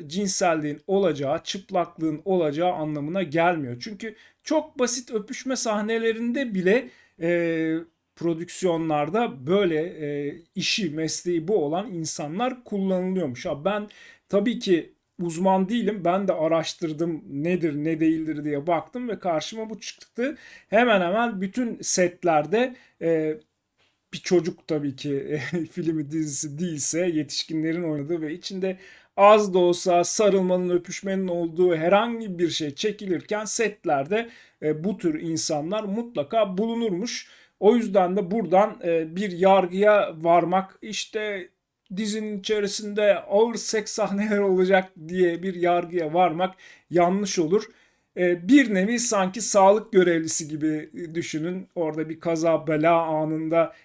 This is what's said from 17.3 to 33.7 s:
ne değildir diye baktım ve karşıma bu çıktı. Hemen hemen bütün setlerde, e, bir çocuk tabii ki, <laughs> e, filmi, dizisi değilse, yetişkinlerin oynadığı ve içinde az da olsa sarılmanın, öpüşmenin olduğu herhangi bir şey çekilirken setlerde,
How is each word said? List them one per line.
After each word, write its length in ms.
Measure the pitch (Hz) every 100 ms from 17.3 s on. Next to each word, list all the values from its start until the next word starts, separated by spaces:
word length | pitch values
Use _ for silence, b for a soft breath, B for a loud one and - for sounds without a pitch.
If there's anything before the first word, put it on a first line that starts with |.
| 139 160 180 160 143
ne 240 | 156 160
değildir 440 | 160 160 156 147
diye 240 | 147 143 156
baktım 420 | 165 - 247 247
ve 100 | 190
karşıma 500 | 185 156 - 220 220
bu 100 | 208
çıktı. 580 | - - - - 262 - B B B
Hemen 320 | 208 247 202
hemen 400 | 170 208 233 190
bütün 400 | 190 247 240 196
setlerde, 920 | - - 175 - 170 156 151 214 254 247 B B
e, 360 | 165 160 156 156 _ _ _ _ _ _ _
bir 40 | -
çocuk 500 | - 175 165 - -
tabii 280 | 156 143 135
ki, 180 | 147
<laughs> 400 | 139 135 147 127
e, 120 | 180 156
filmi, 460 | 180 165 160 143
dizisi 480 | 160 151 139 151 143
değilse, 480 | 180 151 - 160 185
yetişkinlerin 760 | 156 143 - - 160 160 165
oynadığı 380 | 170 147 143 170
ve 120 | 151
içinde 440 | 175 - 190 190 185 B B B -
az 360 | 202 214 208
da 60 | 180
olsa 440 | 175 175 190 175
sarılmanın, 640 | 175 - 208 190 185 180 180
öpüşmenin 580 | 175 175 - 196 190 185
olduğu 480 | 175 170 160 180 160
herhangi 640 | 165 196 233 226 220 170
bir 100 | 170
şey 260 | - 151 139
çekilirken 720 | 214 202 196 160 - 208 214
setlerde, 840 | - 214